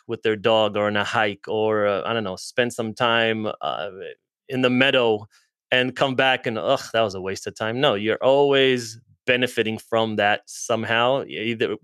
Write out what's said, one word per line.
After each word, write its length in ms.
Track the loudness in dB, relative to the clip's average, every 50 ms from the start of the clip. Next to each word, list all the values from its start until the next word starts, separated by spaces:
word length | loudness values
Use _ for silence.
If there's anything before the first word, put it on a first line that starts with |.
| _
with 160 | -10 -8 -2 -2
their 120 | -2 0
dog 420 | 2 2 4 4 4 4 2 0
or 100 | 0 0
on 80 | 0 0
a 80 | 0 -2
hike 440 | 0 0 0 0 0 -2 -6 -6
or, 380 | -4 -2 0 0 0 0 2 0
uh, 180 | 0 0 -2 -2
I 80 | -4 -4
don't 100 | -4 -4
know, 120 | -6 -8
spend 340 | -10 -12 -4 -2 -2 -2 -2 -2
some 200 | -6 -6 -6 -2
time, 540 | 0 0 2 2 2 2 2 0 -2 -4 -6 -6 -6
uh, 280 | -6 -6 -4 -6 -8 -10 -12 -14 -14 -16 -16 -18 _ _ _ _ _
in 140 | -8 -2 0
the 80 | 0 2
meadow 580 | 2 2 2 4 4 4 2 2 2 0 -4 -10 _ _ _ _ _ _ _ _
and 240 | 0 0 0 0 -2
come 200 | 0 0 0 2
back 300 | 2 2 2 2 0 -2
and, 100 | -4 -4
"Ugh, 240 | -2 0 0 0 0 -2 -2 0
that 80 | 0
was 120 | 0 0 -2
a 60 | -4
waste 240 | -6 -6 -8 -8 -8
of 80 | -10 -8
time." 240 | -6 -6 -4 -2 0
No, 140 | 2 2 2
you're 280 | 2 0 0 0 2 4
always 760 | 4 6 6 4 4 4 4 4 4 2 0 -2 -8 -14 -18 -20 _ _ _ _
benefiting 520 | 0 0 0 -2 -2 -2 -2 -2 -2 -4
from 380 | -6 -6 -2 0 0 0 0 0
that 240 | 0 2 2 0 0 -4
somehow. 760 | -10 -16 -10 -6 -4 -2 -2 -2 0 0 2 2 2 2 0 -2
E-, 120 | -6 -8 -6 -4 -4
either, 260 | -2 -2 -2 -2 -2 -4